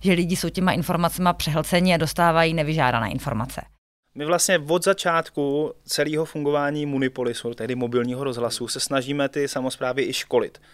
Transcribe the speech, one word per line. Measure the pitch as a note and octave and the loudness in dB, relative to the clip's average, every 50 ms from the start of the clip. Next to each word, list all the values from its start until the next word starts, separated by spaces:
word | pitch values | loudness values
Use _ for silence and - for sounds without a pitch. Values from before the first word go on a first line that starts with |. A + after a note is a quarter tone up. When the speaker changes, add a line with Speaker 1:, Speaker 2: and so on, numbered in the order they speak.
| - | 2
Speaker 1:
že | G3 F3+ | 2 4
lidi | E3+ F3+ E3 F#3 | 4 2 0 0
jsou | - - E3 | -2 -2 -4
těma | - F#3+ F#3 F3+ | -2 0 0 2
informacema | - E3+ D3+ - D#3+ E3 F3 E3 - - F#3 F3 F3 | 2 0 0 0 0 0 0 0 0 2 2 0 0
přehlceni | - - D#3+ D3+ D#3 D#3 - F#3 F3 F3+ F#3 F3 | 0 -2 -2 0 0 0 2 2 4 4 4 4
a | |
dostávají | D#3+ D#3+ D3 - - E3+ E3+ D#3+ E3 E3 E3 E3 | 4 2 0 2 2 4 4 6 4 4 2 2
nevyžádané | D#3+ D3+ D3 D#3 D#3+ C#3 B2+ A#2+ A#2 A2 G2+ | 0 0 0 0 2 2 2 2 2 0 -2
informace. | - - - - - G#2+ A#2 - - - - - _ _ _ _ _ _ _ _ _ C3+ | -4 -4 -4 -4 -4 -4 -4 -6 -8 -12 -12 -14 _ _ _ _ _ _ _ _ _ -6
Speaker 2:
My | D3 | 0
vlastně | D#3 F3 E3+ - - F#3+ E3 C#3+ | 0 2 2 4 2 2 2 2
od | D3 E3+ F3+ E3+ | 2 0 2 4
začátku | G3 F#3+ - - F3+ E3 E3 D#3 - - D3+ C#3+ C#3 C#3 D3 D#3 - - - _ | 2 2 2 0 2 2 2 0 -2 -2 -2 0 2 2 0 0 -2 -4 -10 _
celého | - - - D3 D3+ D3+ D3+ D#3+ | -4 -2 -2 0 0 0 -2 -2
fungování | - - D#3 D3 D3 D3 C#3+ C#3+ C#3+ D3 D3+ D3 | -4 -6 -2 0 0 2 2 0 0 -2 -2 -4
Munipolisu, | D3 C#3 C3+ C3+ B2+ B2+ - B2 A#2+ A#2 - - A#2 A#2+ | -2 0 0 0 -2 -2 -2 -4 -4 -4 -4 -6 -8 -6
tehdy | - A2+ A#2 B2+ | -6 -6 -4 -4
mobilního | B2+ B2 A#2 A#2+ B2 A#2+ B2 B2 B2+ C#3+ | -4 -2 0 0 0 0 0 -2 -4 -4
rozhlasu, | C#3 A#2+ A#2+ A#2+ A2+ - - B2 | -4 -4 -2 -4 -4 -4 -4 -6
se | A2 - C3+ | -6 -6 -6
snažíme | - - C#3 C3+ B2 C3+ C#3+ C#3+ C#3 C3+ | -4 -2 -2 -2 -2 -2 -2 -2 -2 -2
ty | - D3 C#3+ | 0 -2 -2
samosprávy | C3+ - C#3 B2+ C3 - - C3 B2+ B2+ C#3 C3 | -2 -2 -4 -4 -4 -4 -4 -4 -2 0 0 -2
i | - B2+ | -2 -2
školit. | - - - - B2 G#2+ - - - _ _ | -6 -4 0 0 0 0 0 -4 -14 _ _